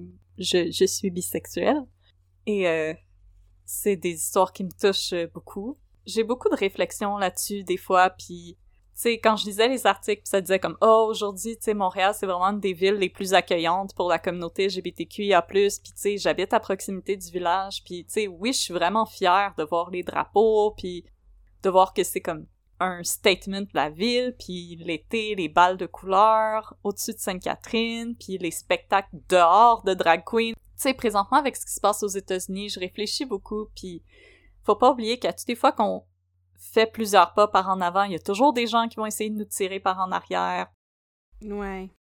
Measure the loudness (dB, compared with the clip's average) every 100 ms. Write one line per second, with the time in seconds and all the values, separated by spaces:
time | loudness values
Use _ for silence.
0 | -14 -20 _ -10 -2 0 0 0 0 0
1 | -6 -6 -6 -8 -8 -4 0 0 -4 _
2 | _ _ _ _ -6 -2 0 0 -2 -8
3 | _ _ _ _ _ _ -14 -6 -2 -2
4 | -4 -6 -2 0 0 -2 -10 0 0 0
5 | -2 -4 -6 -10 -16 -12 -10 -12 _ _
6 | -8 -2 -2 0 0 0 -2 -2 -4 -4
7 | -4 -2 -2 -4 -6 -6 -4 -4 2 4
8 | 4 2 -16 -16 -16 -20 _ _ _ -4
9 | -2 2 2 2 -2 2 2 2 0 0
10 | -2 -6 -2 -2 0 -2 -2 2 4 6
11 | 4 -2 -6 -6 -10 -8 -4 -2 -2 2
12 | 0 0 -2 0 0 0 -4 0 0 2
13 | -2 -4 2 2 4 0 0 -2 -4 -4
14 | 0 0 -2 -6 -6 -2 -2 -2 -8 -8
15 | -12 -6 2 2 4 2 0 -2 -14 -6
16 | -6 -2 -2 -2 0 -2 -2 -8 -6 -10
17 | -6 -8 -6 -6 -2 -2 -4 -10 -12 -14
18 | -8 -4 -4 -4 -4 -4 -4 -2 0 0
19 | -2 0 2 2 0 -4 -2 -2 -2 -6
20 | -6 -6 0 4 4 6 2 -2 -10 -10
21 | -14 _ _ _ _ _ 2 4 4 2
22 | -2 -4 -6 -10 -12 _ _ -6 -6 -4
23 | -6 0 2 2 -2 -8 -4 -2 -2 -2
24 | 0 0 -2 -6 -12 -12 -12 -12 -6 -8
25 | -4 -4 -4 -4 0 6 4 4 -6 -10
26 | 0 4 6 4 2 -2 -6 -8 -6 -6
27 | -6 -6 -6 -6 -6 -8 -4 -2 -2 -6
28 | -10 -12 -10 -8 -6 -6 -2 -2 2 0
29 | 0 -10 2 6 8 8 6 6 0 0
30 | 4 2 2 -2 -2 -4 _ -4 -2 0
31 | 0 0 2 2 0 -4 -10 -2 0 0
32 | -4 -6 -6 -6 -6 -10 -8 -8 -10 -8
33 | -6 -6 -6 -8 -8 -10 -10 -14 -14 -14
34 | _ _ -20 _ _ _ 0 4 6 4
35 | 0 -2 -2 -4 -6 0 2 2 0 -2
36 | -10 _ _ _ _ _ -2 2 2 0
37 | 2 6 6 4 4 4 0 0 0 0
38 | -2 -2 -4 2 2 2 0 0 -2 -4
39 | -6 -6 -6 -6 -8 -4 -4 -2 -2 -2
40 | -2 -4 -4 -4 -2 -4 -6 _ _ _
41 | _ _ _ -18 -12 -10 -8 -10 -12 _